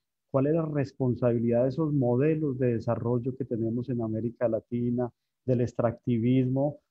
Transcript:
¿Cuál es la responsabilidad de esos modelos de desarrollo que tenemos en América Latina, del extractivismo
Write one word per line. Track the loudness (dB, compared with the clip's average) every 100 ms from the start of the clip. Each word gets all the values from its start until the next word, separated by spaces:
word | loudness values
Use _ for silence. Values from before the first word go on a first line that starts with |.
| _ _ _
¿Cuál | 0 2
es |
la | 0
responsabilidad | 0 -2 -4 -2 0 2 2 2 2 2
de | 2
esos | 0 0
modelos | 2 2 2 2 0 -2 0
de | 0
desarrollo | 0 -2 -2 0 -2 -2 -6
que |
tenemos | -6 -4 -2 -4 -4
en | -4
América | -4 -4 -4 -2 -2
Latina, | -2 -4 -4 -2 -2 -4 -8 _ _
del | 0 0
extractivismo | 0 0 -2 -2 -2 0 2 2 2 0 -2 -4 _